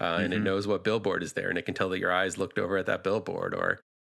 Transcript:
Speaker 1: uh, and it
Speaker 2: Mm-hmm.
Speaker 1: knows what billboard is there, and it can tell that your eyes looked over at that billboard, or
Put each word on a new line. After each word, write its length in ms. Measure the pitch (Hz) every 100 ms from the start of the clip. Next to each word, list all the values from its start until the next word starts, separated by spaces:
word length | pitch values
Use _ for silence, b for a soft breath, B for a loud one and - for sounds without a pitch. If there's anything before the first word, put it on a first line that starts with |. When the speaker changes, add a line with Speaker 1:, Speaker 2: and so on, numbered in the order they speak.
Speaker 1:
uh, 180 | 85 85
and 120 | 87
it 40 | 90
Speaker 2:
Mm-hmm. 80 |
Speaker 1:
knows 220 | 101 98 98
what 180 | 98
billboard 380 | 107 110 101 87
is 120 | 85
there, 140 | - 95
and 100 | 87
it 80 | -
can 80 |
tell 140 | 90 95
that 80 | 92
your 140 | 92
eyes 260 | 90 95 92
looked 200 | 98 -
over 180 | 92 98
at 80 | 92
that 180 | 92
billboard, 500 | 95 92 92 - -
or 260 | - 90 92 _ _